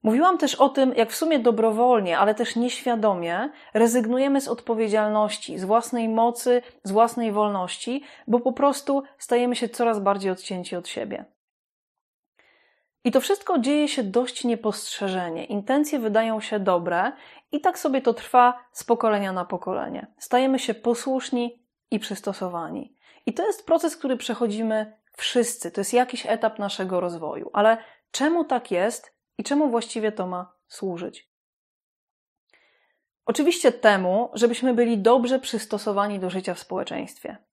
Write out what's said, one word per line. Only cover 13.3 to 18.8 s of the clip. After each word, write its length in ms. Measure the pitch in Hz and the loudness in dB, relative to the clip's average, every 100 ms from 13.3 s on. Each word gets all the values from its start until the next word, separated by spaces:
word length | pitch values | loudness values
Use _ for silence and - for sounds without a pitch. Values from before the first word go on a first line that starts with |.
| 403 - 339 | -2 0 0
dzieje 280 | 240 294 294 | 2 2 0
się 160 | 277 | -2
dość 400 | 202 226 247 - | 0 0 -2 -4
niepostrzeżenie. 1040 | 240 226 214 208 - - 196 185 175 165 - | -2 -2 -2 -4 -10 -6 -4 -4 -4 -8 -6
Intencje 540 | 202 202 277 294 285 | -8 0 0 2 0
wydają 420 | 220 214 226 220 | 2 2 2 -4
się 180 | - 214 | -4 -2
dobre 520 | 196 180 170 170 220 285 - - _ | 2 2 0 0 -2 -4 -20 -20 _
i 100 | 294 | 0
tak 180 | 370 359 | 0 0
sobie 220 | 302 269 | -2 2
to 120 | 254 | 0
trwa 520 | 226 - 254 247 247 _ | -2 2 6 6 2 _
z 120 | - | -16